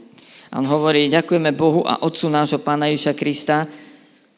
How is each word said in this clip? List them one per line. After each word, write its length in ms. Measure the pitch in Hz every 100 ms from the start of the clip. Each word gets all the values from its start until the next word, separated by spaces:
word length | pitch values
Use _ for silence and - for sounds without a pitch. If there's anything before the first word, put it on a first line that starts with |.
| - - - - -
A 80 | -
on 80 | 131
hovorí: 400 | 151 156 147 147
"Ďakujeme 480 | 160 160 175 156 139
Bohu 320 | 160 160 -
a 160 | -
Otcu 240 | 160 160 170
nášho 320 | 151 151 147
Pána 320 | - 147 151
Ježiša 240 | 147 - 147
Krista, 480 | 147 143 - 151 156 - - - _ _ _